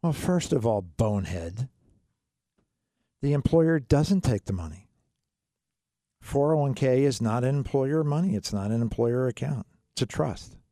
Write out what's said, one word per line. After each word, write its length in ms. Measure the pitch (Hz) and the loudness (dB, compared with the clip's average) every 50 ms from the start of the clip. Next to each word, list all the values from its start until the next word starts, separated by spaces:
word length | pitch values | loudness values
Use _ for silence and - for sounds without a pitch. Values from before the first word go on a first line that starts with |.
Well, 100 | - 170 | 0 -2
first 400 | 147 - - - 180 175 - - | -2 0 0 0 0 0 2 0
of 140 | - 131 107 | 0 2 2
all, 160 | 117 110 101 | 2 0 0
bonehead, 840 | 92 87 - - 117 107 104 101 92 78 92 87 82 85 92 110 131 - _ _ _ _ _ _ _ _ _ _ _ _ _ _ _ _ _ _ _ _ _ _ _ _ _ _ _ _ _ _ | -2 -6 -2 0 0 2 2 0 -2 -4 -6 -8 -8 -8 -6 -8 -8 -8 _ _ _ _ _ _ _ _ _ _ _ _ _ _ _ _ _ _ _ _ _ _ _ _ _ _ _ _ _ _
the 100 | - 143 147 | -2 0 0
employer 440 | 143 - - - 165 165 160 165 156 | 0 0 2 4 4 4 4 2 0
doesn't 440 | 127 _ 147 143 151 - 196 190 | 2 _ 4 4 4 4 2 2
take 240 | - - 120 98 _ | 2 0 0 0 _
the 60 | - | -4
money. 360 | 104 90 82 78 78 90 - _ _ _ _ _ _ _ _ _ _ _ _ _ _ _ _ _ _ _ _ _ _ _ _ _ _ _ | -6 -6 -6 -8 -10 -14 -18 _ _ _ _ _ _ _ _ _ _ _ _ _ _ _ _ _ _ _ _ _ _ _ _ _ _ _
Four 340 | - - - 143 143 151 160 | -16 -4 0 0 2 2 2
oh 40 | 151 | 2
one 160 | 143 139 127 | 2 0 0
K 300 | - 139 131 127 131 139 | 0 2 2 4 4 4
is 180 | 143 127 - | 2 0 0
not 200 | 113 110 110 123 | -2 0 0 0
an 120 | 123 131 139 | 0 0 0
employer 500 | 143 131 - - 139 131 135 147 160 156 | 0 -2 0 0 0 0 2 0 0 0
money. 300 | 147 143 156 175 196 - | 0 0 0 0 0 -2
It's 180 | 104 - - | -4 -4 -4
not 180 | 107 101 98 104 | -6 -4 -2 -2
an 120 | 110 117 | 0 0
employer 460 | 117 110 - - 117 117 120 127 127 127 | -2 -2 0 0 0 0 2 0 0 -2
account. 380 | 113 - 127 139 147 117 - _ _ _ _ _ _ | -2 -4 -6 -4 -4 -6 -8 _ _ _ _ _ _
It's 80 | - | -6
a 40 | 131 | -6
trust. 500 | 107 - - - 139 95 - - - - - _ _ | -4 -2 -4 -4 -4 -4 -8 -14 -20 -20 -20 _ _